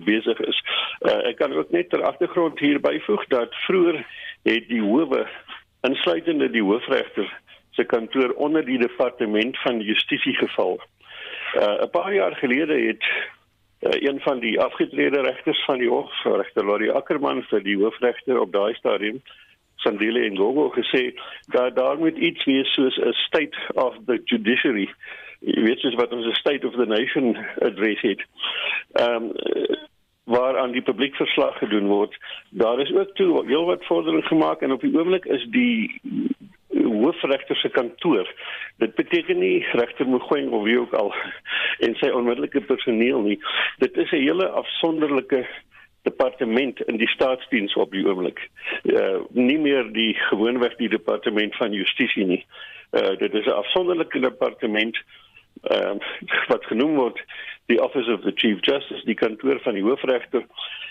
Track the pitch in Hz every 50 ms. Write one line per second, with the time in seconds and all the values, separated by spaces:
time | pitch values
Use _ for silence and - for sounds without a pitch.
0 | 85 95 107 110 - 117 113 - - - - - - - - - - - - -
1 | - 101 107 107 - - 113 - 160 139 139 156 151 - 170 175 175 175 - 151
2 | - - - - 180 170 - 180 170 160 143 - 143 143 147 139 135 147 147 156
3 | - - 208 208 - - 135 123 117 117 - - - - 180 190 170 170 165 147
4 | 117 - - - - - - - - 110 110 117 113 - 120 117 107 98 110 139
5 | 165 143 131 120 107 - - - - - - - - _ _ _ - 127 135 -
6 | - 180 170 165 165 165 165 147 135 131 113 117 104 95 104 123 - - 135 120
7 | - - - - 101 90 - - - - - - _ _ - - 120 - - 117
8 | 113 110 - 131 131 123 - - 147 147 156 160 156 123 131 123 117 117 - -
9 | 131 123 - - 120 107 107 107 110 123 131 - - 143 123 113 104 101 107 98
10 | - - - 131 - 139 - - 123 107 - - 104 92 92 - - - _ _
11 | - - - - - - - - - - - - - 104 101 - - - - -
12 | 175 196 202 196 - - 151 - - 131 123 135 165 151 156 135 113 113 110 -
13 | - - - - - - - _ _ _ _ _ _ _ _ _ - - - -
14 | - 139 143 135 - - 139 127 113 113 107 - - 127 - - 165 - - 143
15 | 147 139 131 143 131 131 127 - - - 143 - - - 143 127 123 120 120 135
16 | 143 - - - - 117 107 98 98 - - 117 101 101 101 107 110 - 135 139
17 | 135 - 175 143 139 139 135 131 120 - - 107 98 98 101 98 101 113 110 -
18 | - 123 117 - - - 127 117 117 95 87 101 98 107 117 - - 127 107 98
19 | 101 107 110 135 - - - - - _ _ _ _ _ _ - - 131 110 101
20 | 107 110 113 123 120 110 98 92 98 110 131 147 151 127 - 123 110 - - 135
21 | 127 123 - - - - - - - - - 135 127 127 123 127 127 135 139 147
22 | 165 160 156 - 160 165 160 - - - 135 135 135 131 - - 135 131 - -
23 | - 120 113 - - - - 165 147 151 - - - - - - 135 123 117 -
24 | 110 127 123 110 - - 123 113 107 104 123 127 - 156 120 104 98 - - -
25 | - - - - - - - - - - - - 113 110 127 - - 139 117 117
26 | 120 117 120 120 113 117 107 - - 160 147 131 127 127 110 120 123 107 110 107
27 | 123 127 - 160 135 120 107 - 110 - - - - 123 104 98 101 110 104 -
28 | - 117 98 - - - _ - - - - - - - - - - _ - -
29 | 120 120 120 117 117 110 - - - - - - - - - - - - _ _
30 | _ _ _ _ _ - 117 123 127 131 135 - 131 123 120 127 123 - 123 101
31 | 131 135 135 - - - - - 139 131 - - - 110 107 107 101 101 101 101
32 | 104 101 - - - - - - - _ - 104 113 113 120 127 139 - - -
33 | 196 196 - - 196 180 156 135 - 110 127 151 170 175 180 175 - - 175 170
34 | 165 156 160 160 156 - 170 160 151 156 156 - - 135 135 131 - 139 123 151
35 | 165 180 185 185 - - - 135 - - - - - 240 240 226 220 - - -
36 | - - - - - - - - - - - _ _ - - - - - 110 104
37 | 113 151 175 - - 135 139 135 - - 143 - - 135 - 151 123 117 - -
38 | - 175 143 101 90 - - - - - - - - - - - - - - -
39 | 160 - - 170 160 - 185 180 180 185 180 175 - - - 120 117 - - -
40 | 143 127 131 123 - - 160 147 139 131 120 110 104 107 120 123 120 113 - 113
41 | 107 101 95 - - - - - - - - - - - - - - 117 113 -
42 | - 139 - 127 120 120 117 123 143 139 - 139 107 - 131 - - 131 117 110
43 | 117 123 139 131 104 104 104 98 - - - - - - - - 196 196 - 170
44 | 170 - - 160 131 143 160 180 190 - - - 123 - - - - 165 160 156
45 | 151 147 143 131 131 - 143 131 123 - - - - _ _ - - - _ _
46 | - - - - 135 127 127 - 135 113 110 123 139 131 110 - - - 117 107
47 | 117 113 - - 156 135 131 127 - - - 117 98 101 - - 98 - 98 98
48 | 87 95 95 92 90 73 - - - - _ - - - - - - - - 110
49 | 104 98 95 92 - - - 120 123 123 143 156 156 143 139 135 120 110 110 110
50 | 113 110 101 - - - - 101 110 117 123 127 120 117 - - 123 107 104 107
51 | - - 107 107 - 120 107 107 104 101 - - 127 110 104 101 92 - - -
52 | 135 107 - 113 101 92 90 95 - _ - - - - - - - _ - -
53 | 104 98 98 - - 104 - 107 104 123 - - 104 - - 185 185 175 180 165
54 | 165 - - 143 127 127 113 - 131 123 110 - - 113 107 107 107 113 110 -
55 | - _ - - _ _ _ - _ _ - - - - - 101 95 95 101 104
56 | - - - - - - - - - - 127 107 - - - 110 131 156 156 143
57 | 127 117 - - - - - - - - - - _ - 117 113 131 123 - 143
58 | 120 113 113 98 - 101 - - 135 117 104 90 - - 139 139 - - - -
59 | - - 110 - - 113 110 - - 135 139 120 - 135 110 101 95 107 135 -
60 | - 135 131 117 - - - 123 107 - _ - - - - - - -